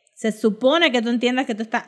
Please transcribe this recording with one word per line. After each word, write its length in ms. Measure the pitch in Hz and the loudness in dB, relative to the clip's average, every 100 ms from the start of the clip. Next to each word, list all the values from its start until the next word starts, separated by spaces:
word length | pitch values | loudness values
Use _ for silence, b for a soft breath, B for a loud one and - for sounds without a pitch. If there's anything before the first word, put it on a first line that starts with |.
| _ - | _ -6
se 160 | 220 | -4
supone 600 | 214 226 214 254 330 330 | 0 0 2 2 4 2
que 100 | 240 | 2
tú 80 | 226 | 0
entiendas 360 | 240 240 254 254 | 0 0 -2 -2
que 100 | 214 | -6
tú 80 | |
estás 220 | 220 240 | -4 -6